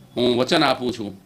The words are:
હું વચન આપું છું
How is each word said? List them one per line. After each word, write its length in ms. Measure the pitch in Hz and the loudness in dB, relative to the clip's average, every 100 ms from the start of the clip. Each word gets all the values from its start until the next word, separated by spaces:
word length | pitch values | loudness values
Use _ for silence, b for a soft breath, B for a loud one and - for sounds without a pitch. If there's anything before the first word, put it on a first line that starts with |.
| - - | -10 -2
હું 220 | 123 120 | 2 2
વચન 260 | 127 170 | 2 2
આપું 280 | 143 127 123 | 2 0 -4
છું 180 | 113 101 - | -6 -10 -12